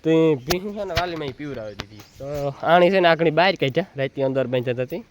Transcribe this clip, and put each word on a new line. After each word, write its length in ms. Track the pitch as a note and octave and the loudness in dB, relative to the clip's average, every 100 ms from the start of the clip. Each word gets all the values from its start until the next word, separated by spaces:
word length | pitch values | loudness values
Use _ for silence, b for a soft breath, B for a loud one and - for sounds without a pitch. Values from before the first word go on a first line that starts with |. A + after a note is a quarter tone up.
તો 60 | D#3+ | 2
એ 260 | D#3+ D#3+ C#3+ | 4 4 2
ભીંસ 400 | B2+ F3+ G#3 G#3 | -2 -6 -6 -10
છે 80 | |
ને 100 | G3 | -4
વાલીમાં 340 | E3 F3+ E3 C#3+ | -4 -4 -6 -10
ઈ 40 | |
પીવડાવી 440 | A#2+ D3 B2 G#2+ G2+ | -10 -12 -10 -12 -14
દીધી. 220 | G#2 G#2+ | -16 -18
તો 560 | - - C#3 D3 C#3+ C3+ | -20 -16 -10 -6 -6 -4
આણી 280 | C#3+ F3 F3 | 4 6 6
છે 80 | F#3+ | 4
ને 80 | F3 | 4
આકડી 240 | D#3+ E3 | 4 2
બહાર 240 | D#3 F#3 E3+ | 2 0 2
કાઢ્યા, 300 | C#3 C#3+ F#3+ C#3 | -2 -2 -4 -6
રાતની 260 | C3+ - | -6 -2
અંદર 240 | C3+ C3+ B2 | -2 0 0
બાંધ્યા 260 | B2+ B2 | -2 -2
હતા 120 | B2 B2+ | -4 -6
તે. 120 | F3 A#3 | -8 -12